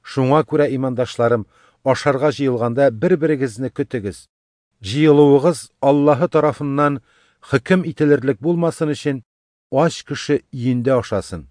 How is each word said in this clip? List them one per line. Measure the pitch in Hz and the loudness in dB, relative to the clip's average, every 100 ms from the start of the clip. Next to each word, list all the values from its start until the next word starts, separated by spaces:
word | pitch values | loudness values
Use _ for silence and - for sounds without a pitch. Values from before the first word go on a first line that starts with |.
Шуңа | - - 131 151 - | -8 -2 2 2 2
күрә, | 151 143 | 0 0
имандашларым, | 131 131 123 120 - 117 117 101 _ _ _ | -2 -4 -4 -6 -2 0 0 -4 _ _ _
ашарга | 135 127 147 131 151 | -2 0 0 0 -2
җыелганда | 127 135 120 117 120 139 | 0 -2 -2 -2 2 0
бер-берегезне | 110 175 180 156 147 131 110 131 | 0 0 0 0 -2 -4 -6 -10
көтегез. | - 143 123 98 - _ _ _ _ _ _ | -6 -6 -6 -8 -12 _ _ _ _ _ _
Җыелуыгыз | 98 131 156 147 147 139 156 113 - _ | -8 2 6 6 6 6 4 -2 -10 _
Аллаһы | 139 143 143 131 175 | 0 2 2 2 0
тарафыннан | - 147 - 147 139 147 139 _ _ _ _ | 0 0 -2 -6 0 0 -2 _ _ _ _
хөкем | - 135 - 185 170 | -4 -4 0 0 0
ителерлек | - 151 143 131 123 | -2 2 2 0 -4
булмасын | 151 170 170 - 156 | -2 -2 -2 -2 -6
өчен | 143 151 135 _ _ _ _ _ | -4 -6 -6 _ _ _ _ _
ач | 131 165 - | 0 0 -2
кеше | - 139 - 147 _ | -12 -10 -4 -4 _
өендә | 131 120 123 123 131 | -6 -2 -2 0 0
ашасын. | - 101 - 87 67 | -2 -6 -6 -14 -14